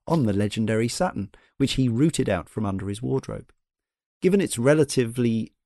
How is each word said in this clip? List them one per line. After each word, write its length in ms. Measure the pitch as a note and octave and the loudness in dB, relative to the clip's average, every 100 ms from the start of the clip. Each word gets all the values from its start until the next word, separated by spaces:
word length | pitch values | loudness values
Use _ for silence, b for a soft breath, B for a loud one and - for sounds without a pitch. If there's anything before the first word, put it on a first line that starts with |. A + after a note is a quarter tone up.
| - | -2
on 180 | D#3+ A2+ | 0 2
the 60 | |
legendary 560 | G2 G#2 A2+ A2 A2 A2+ | 0 -2 -2 0 0 -2
Saturn, 420 | - - - G2 b b - | -2 -4 -4 -10 b b -4
which 180 | C#3 | -2
he 140 | - C3 | 0 0
rooted 400 | A2+ D#3+ - B2+ | 2 0 0 0
out 200 | F#2 - | -2 -4
from 160 | - G#2+ | -6 -4
under 220 | F#2+ F#2+ | -4 -6
his 120 | G2+ | -6
wardrobe. 500 | B2+ C3 - - - _ _ _ _ _ _ _ | -4 -4 -6 -10 -14 _ _ _ _ _ _ _
Given 200 | F3+ G3+ | 2 2
its 180 | E3+ - | 0 0
relatively, 920 | B2 D#3 C#3 - A#2 A#2+ A#2+ A2+ G#2+ _ | 4 4 4 2 0 0 0 0 -4 _